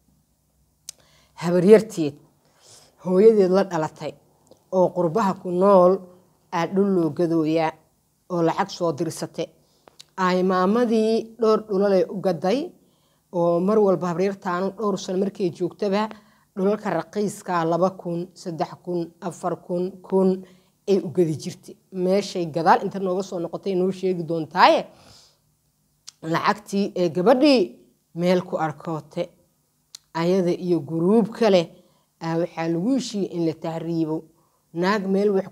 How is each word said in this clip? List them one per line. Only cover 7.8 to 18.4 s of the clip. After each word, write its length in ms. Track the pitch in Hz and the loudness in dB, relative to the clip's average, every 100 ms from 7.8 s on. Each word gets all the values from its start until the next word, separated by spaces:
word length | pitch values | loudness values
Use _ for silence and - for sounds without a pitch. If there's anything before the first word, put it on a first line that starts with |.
| _ _ _ _ - | _ _ _ _ -8
oo 120 | 175 | -2
lacag 280 | 165 156 196 | 0 0 -6
soo 220 | - 170 | -4 -4
dirsatay. 540 | 143 160 - 160 - - _ _ _ _ _ - - | -2 -6 -6 -10 -8 -10 _ _ _ _ _ -18 -2
Ay 260 | 180 185 | 0 2
maamadii 920 | 185 185 185 233 240 226 220 226 226 - | 2 2 2 2 2 2 2 0 -4 -2
dhowr 200 | 220 214 214 | 2 2 0
dhulalay 360 | 190 202 185 165 | 0 2 2 2
u 60 | 196 | -2
gaday, 380 | 185 165 185 262 349 - _ _ _ _ _ | -4 -2 -2 -2 -4 -14 _ _ _ _ _
oo 260 | 175 170 170 | -2 0 2
mar 180 | 185 220 | 2 2
walba 280 | 196 170 180 | 4 2 -2
habaryartaanu 600 | 165 196 196 196 175 190 190 | -2 -4 -4 -6 -4 -4 -4
dhowr 200 | 208 190 | -4 -4
sano 180 | - 185 | -4 -4
markay 300 | 196 - 180 | -4 -2 -6
joogtaba, 580 | - 175 - 208 202 214 220 _ _ _ 202 | -4 -8 -4 -2 -2 -4 -10 _ _ _ -2
dhulalka 340 | 190 208 214 | -2 -2 -2
raqiiska 760 | 165 - 208 202 - - 175 165 | -4 -6 -6 -6 -6 -6 -2 0
laba 240 | 170 185 | 0 0
kun, 360 | 190 175 170 180 | -2 -8 -8 -8
saddex 380 | - | -12